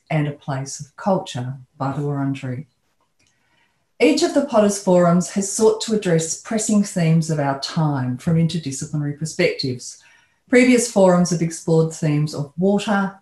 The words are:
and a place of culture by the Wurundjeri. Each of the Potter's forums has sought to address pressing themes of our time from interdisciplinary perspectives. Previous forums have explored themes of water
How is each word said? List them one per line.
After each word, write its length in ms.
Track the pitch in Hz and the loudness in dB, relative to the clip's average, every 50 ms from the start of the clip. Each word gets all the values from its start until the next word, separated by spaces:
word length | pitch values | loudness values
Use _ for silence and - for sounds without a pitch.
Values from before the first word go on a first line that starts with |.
| _ - | _ -4
and 160 | 160 151 143 | -2 -2 -2
a 60 | 143 | -2
place 480 | - - _ 151 135 135 135 - - - | -6 -8 _ -8 -8 -6 -8 -10 -12 -14
of 160 | - - _ | -16 -18 _
culture 580 | - - 202 190 123 - - - 123 127 127 135 - - _ _ | -6 -2 -2 -2 -2 -2 -6 -10 -10 -8 -8 -10 -12 -16 _ _
by 140 | - 131 135 | -8 -6 -6
the 100 | 135 147 | -4 -4
Wurundjeri. 640 | 147 147 143 139 139 139 135 135 - 127 123 120 - _ _ _ _ _ _ _ _ _ _ _ _ _ _ _ _ _ _ _ _ _ _ _ _ _ _ - | -4 -4 -4 -2 -2 -4 -4 -6 -6 -8 -8 -10 -12 _ _ _ _ _ _ _ _ _ _ _ _ _ _ _ _ _ _ _ _ _ _ _ _ _ _ 2
Each 220 | 233 311 277 - | 2 4 4 4
of 140 | 349 - - | 0 0 0
the 100 | 285 - | 0 0
Potter's 340 | - 247 214 208 202 202 - | 2 2 2 4 2 2 0
forums 520 | - 190 180 180 175 170 175 180 175 - | 0 2 4 4 6 4 4 2 0 0
has 200 | - 196 196 - | -4 -4 -4 -4
sought 300 | - - 220 220 220 - | 0 2 4 4 2 2
to 140 | - 226 220 | -2 -4 -2
address 440 | 208 - 180 165 160 160 - - - | -2 0 2 0 0 0 -2 -8 -10
pressing 440 | - - 226 214 - - 208 208 196 | -8 -6 -4 -2 0 2 2 2 2
themes 480 | - - 185 165 160 160 165 156 165 | 0 0 0 2 4 4 2 2 0
of 80 | 156 147 | -2 -2
our 200 | 139 139 135 139 | 0 -2 -2 -4
time 580 | - - - 165 156 147 143 131 127 123 123 127 | -6 -6 -2 0 0 0 0 0 -2 -4 -4 -4
from 160 | - 175 160 | -2 0 2
interdisciplinary 800 | 165 165 156 180 165 - 135 135 - 147 - - 151 147 143 143 | 2 2 0 -2 -4 -6 -6 -8 -8 -8 -6 -6 -4 -4 -6 -6
perspectives. 880 | - 160 156 - - 170 151 - - - 127 123 120 - - - - _ _ _ _ _ _ _ _ _ | -6 -8 -6 -2 0 0 0 0 -2 -6 -6 -6 -8 -10 -16 -18 -20 _ _ _ _ _ _ _ _ _
Previous 440 | - 254 247 254 254 247 233 233 - | 2 4 4 6 6 4 2 2 0
forums 400 | - 202 190 185 180 180 180 - | 2 4 4 6 6 4 2 2
have 100 | 180 165 | 0 -2
explored 500 | 170 165 - - - 175 165 160 160 160 | -2 -4 -6 -6 -2 0 2 2 2 0
themes 440 | 160 - 165 151 147 147 151 156 - | -2 -4 -2 0 0 0 -2 -2 -4
of 180 | - 143 - _ 170 | -6 -8 -8 _ -2
water 600 | 185 196 202 202 - 220 202 196 190 190 - - | 0 0 0 0 0 -2 -2 -2 -2 -4 -6 -12